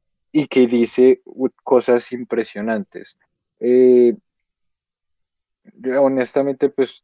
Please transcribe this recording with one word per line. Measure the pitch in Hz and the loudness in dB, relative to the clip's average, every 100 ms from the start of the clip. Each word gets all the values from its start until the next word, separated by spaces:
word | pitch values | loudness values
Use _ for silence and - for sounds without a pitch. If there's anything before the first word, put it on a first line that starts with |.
| _ _ _ | _ _ _
y | 151 135 | -6 -2
que | 131 120 | 0 0
dice, | 120 113 - 131 127 | 0 -2 2 2 2
uh, | - - 131 - | -4 -8 -8 -8
cosas | - 123 127 120 - | -2 -2 0 -2 -4
impresionantes. | 123 120 113 104 104 110 110 95 - - _ _ _ _ _ | -14 -8 -8 -8 -10 -8 -8 -10 -18 -20 _ _ _ _ _
Eh, | 120 127 127 123 120 104 _ _ _ _ _ _ _ _ _ _ _ _ _ _ _ _ | -2 2 4 4 2 0 _ _ _ _ _ _ _ _ _ _ _ _ _ _ _ _
yo | 127 131 | -6 -2
honestamente, | 135 135 123 143 139 131 139 | 0 0 -4 -4 -4 -4 -4
pues, | - 127 _ | -2 -6 _